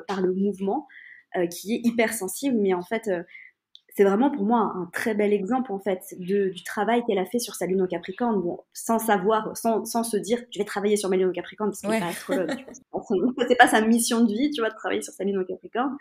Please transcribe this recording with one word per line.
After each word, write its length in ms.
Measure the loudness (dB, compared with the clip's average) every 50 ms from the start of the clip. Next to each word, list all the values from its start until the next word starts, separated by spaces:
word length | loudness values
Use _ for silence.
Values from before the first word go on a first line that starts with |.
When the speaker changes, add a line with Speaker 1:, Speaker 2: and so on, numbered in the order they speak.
| -4
Speaker 1:
par 140 | -4 -2 0
le 100 | 0 0 2
mouvement, 520 | 2 0 0 0 -2 -2 -2 -2 -2 -4 -8 -14 -20 -20 -20 -20 -20 _ _ -2
euh, 100 | -2 -2
qui 280 | -2 -4 -8 -6 -4 -4
est 60 | 0 0
hypersensible, 720 | 0 2 2 0 0 -2 -4 -6 -6 -6 -4 -2 0 2 2
mais 160 | 2 2 2
en 80 | 0
fait, 260 | -2 -4 -6 -4 -2 -2
euh, 140 | -2 -2 -4 -8 -14 -20 -20 -20 _ _ _ _ -20 _ _ -4 2
c'est 100 | 4 4
vraiment 260 | 6 6 4 4 2
pour 140 | 2 0 2
moi 280 | 2 2 2 2 0 -2
un 120 | -4 -8 -8
très 220 | -8 -4 -4 -2 0
bel 200 | 2 2 2 2
exemple, 360 | 2 0 0 -2 -2 -2 -4
en 80 | -6 -4
fait, 220 | -2 -2 -4 -4 -6 -10 -14 -10
de, 300 | -4 -2 0 0 0 -2
du 160 | -4 -6 -12
travail 400 | -8 -4 -2 0 2 2 2 2
qu'elle 120 | 2 0 0
a 80 | 0
fait 120 | 0 -2 -4
sur 160 | -4 -4 -6
sa 120 | -4 -2
lune 160 | 0 2 2
en 40 | 2
Capricorne. 540 | 0 -2 -4 -6 -8 -6 -2 -2 0 0 0
Bon, 200 | 0 -2 -6 -8 -12 _
sans 260 | -16 -8 -2 0 0 2
savoir, 560 | 2 2 2 2 2 2 2 2 0 -4 -6
sans, 280 | -4 -2 0 0 0 -2
sans 180 | -2 -2 -4
se 140 | -2 -2 -2
dire, « 260 | -4 -2 -2 -2 -4 -4 -6
Je 80 | -6 -6
vais 60 | -6
travailler 320 | -4 -4 -2 0 2 2
sur 140 | 2 2 2
ma 60 | 2
lune 120 | 2 2 2
en 40 |
Capricorne », 380 | 0 -2 -6 -10 -8 -4 -4 -4
parce 100 | -4 -4
qu'elle 100 | -2 -2
est 20 | 0
Speaker 2:
Ouais. 60 | 0
Speaker 1:
pas 60 | 0
astrologue, 480 | -2 -4 -6 -4 -2 -2 -2 -2 -2 -4
tu 80 | -6 -10
vois. 80 | -14 -20
C'est 140 | -20 _ _
pas 120 | -10 -8 -2
son, 100 | 0 0
<laughs> 320 | 2 2 0 0 0 2 4
c'est 80 | 6
pas 120 | 8 8 8
sa 140 | 6 4
mission 420 | 4 4 4 4 4 2 4 4 4
de 80 | 4
vie, 180 | 4 2 0 0
tu 120 | 0 -2
vois, 80 | -2 -4
de 40 | -4
travailler 260 | -6 -4 -4 -4 -4
sur 100 | -4 -8
sa 120 | -8 -4 -2
lune 140 | -2 0 0
en 60 | -2
Capricorne. 500 | -4 -6 -10 -10 -6 -4 -2 -2 -2 -4 -8